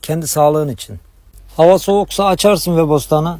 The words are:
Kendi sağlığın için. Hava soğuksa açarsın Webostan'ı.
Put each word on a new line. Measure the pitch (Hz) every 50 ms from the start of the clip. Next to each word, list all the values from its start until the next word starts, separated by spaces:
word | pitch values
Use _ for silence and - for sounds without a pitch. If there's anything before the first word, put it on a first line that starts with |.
Kendi | - - 156 165 165 143
sağlığın | - 156 147 147 151 156 151 147
için. | 123 - - - 107 87 _ _ _ _ _ - _ - - - - -
Hava | 160 175 190 190
soğuksa | - - 196 202 202 - - - 196
açarsın | 196 185 175 - 208 208 175 - 180
Webostan'ı. | 175 165 165 151 151 147 - - 156 151 156 165 175 165